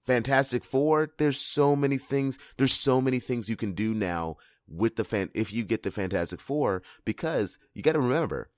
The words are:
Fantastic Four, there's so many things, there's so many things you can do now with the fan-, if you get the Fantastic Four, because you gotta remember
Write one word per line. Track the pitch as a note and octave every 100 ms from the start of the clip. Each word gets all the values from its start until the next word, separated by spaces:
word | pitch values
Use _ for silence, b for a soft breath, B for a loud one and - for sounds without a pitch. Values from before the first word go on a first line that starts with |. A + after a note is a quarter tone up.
Fantastic | - B2 A2+ C3+ C#3 B2
Four, | - C3+ D3 D#3 D3+ _
there's | D3+ C3+
so | - - C#3+ C#3+
many | C#3+ C3+
things, | - C#3 C3+ C3 B B
there's | C3+
so | - C#3 C3
many | C3 B2+
things | - B2 G#2
you | A2+
can | G#2+
do | F2 A2
now | A2 F#2+ E2+ D#2+ D#2 b b _
with | D#2+ A2+ -
the |
fan-, | G#2 G#2+ F#2+
if | - G#2+
you | A2 G#2
get | A2
the | G2
Fantastic | G2 F#2+ F#2+ E2+ F2
Four, | - D3 B2+ F#2+ B B
because | - A2 E3 D#3 G2+ - _
you | -
gotta | D3 D#3+
remember | B2 C#3+ C#3 C2+ -